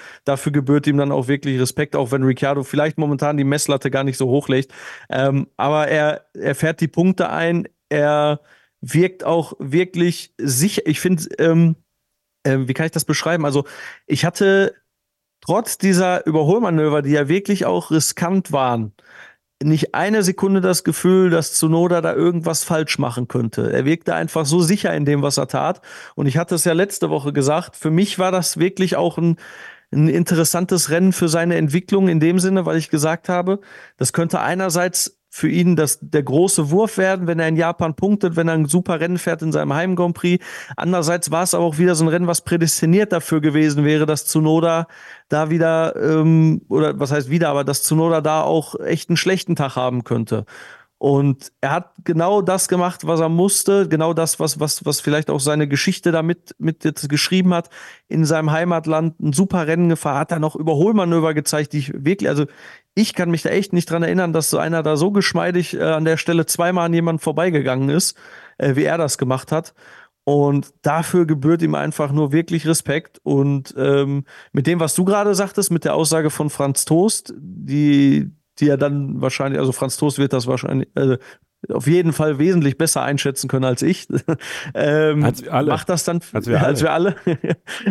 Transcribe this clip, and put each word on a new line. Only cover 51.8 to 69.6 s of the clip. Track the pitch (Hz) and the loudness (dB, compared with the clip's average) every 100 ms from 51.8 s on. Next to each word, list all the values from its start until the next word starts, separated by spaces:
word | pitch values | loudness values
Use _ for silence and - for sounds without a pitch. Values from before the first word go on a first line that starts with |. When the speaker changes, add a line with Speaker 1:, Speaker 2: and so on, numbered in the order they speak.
| - - - | -6 -8 -2
Speaker 1:
genau | 160 175 208 | 0 2 2
das | 185 185 - | 2 0 0
gemacht, | 180 180 - 156 | 0 -2 -4 -2
was | 165 | 0
er | 160 | 2
musste, | 165 196 - - 202 170 | 2 2 2 2 2 2
genau | 156 160 165 | 0 0 0
das, | 160 - | -2 -2
was, | 156 151 | -4 -2
was, | 151 - | -4 -4
was | 147 147 | -4 -4
vielleicht | - 147 151 | -2 -2 0
auch | 147 | -2
seine | 143 151 147 | 0 0 0
Geschichte | 139 - 185 175 | 0 -2 -2 0
damit, | 160 160 170 - - | 0 0 -4 -8 -6
mit | 160 156 160 | -4 -2 -4
jetzt | - 143 | -4 -4
geschrieben | 147 - 185 180 | -2 0 2 2
hat, | 175 - - - - - | 2 -2 -12 -20 -20 -6
in | 156 151 | 0 2
seinem | 160 156 | 2 0
Heimatland | 160 175 165 160 156 165 160 | 0 0 -2 0 0 -2 -2
ein | 151 | -2
super | 143 196 180 156 | 0 0 0 0
Rennen | 165 170 | 2 2
gefahren, | 160 151 135 | 2 -2 -2
hat | 156 | -2
er | 165 | -2
noch | 156 - | -2 -2
Überholmanöver | 156 147 196 214 175 165 160 151 | 0 2 4 2 2 2 2 0
gezeigt, | - 151 147 | -2 -2 -2
die | 151 | -4
ich | 135 - | -4 -4
wirklich, | 139 196 170 | -2 0 0
also | 143 143 - - - _ - | 0 -2 -6 -20 -20 _ -2
ich | 220 | 0
kann | - 175 | 0 -2
mich | 165 | -2
da | - | 0
echt | 196 196 | -2 0
nicht | 175 - | -2 0
dran | 165 | 0
erinnern, | 170 180 175 | 0 0 0
dass | 160 - | 0 0
so | 151 | 0
einer | 156 165 | 0 0
da | 151 151 | 0 2
so | 180 | 2
geschmeidig, | 202 180 165 175 180 165 - | 2 2 0 0 0 -2 -2
äh, | |
an | 160 156 | 0 0
der | 160 160 | 0 0
Stelle | - 170 156 | 0 0 0
zweimal | - 175 180 170 | 0 0 0 2
an | |
jemanden | 170 170 160 | 2 0 -2
vorbeigegangen | 165 151 180 151 131 127 139 | -2 -2 0 0 0 0 0
ist, | 156 - - - - - - | 0 -2 -6 -16 -20 -20 -4
äh, | 143 131 | 0 2
wie | 151 | 0
er | 170 | 0
das | 147 - | -2 -2
gemacht | 127 131 - | -2 -2 -2
hat. | 160 | -4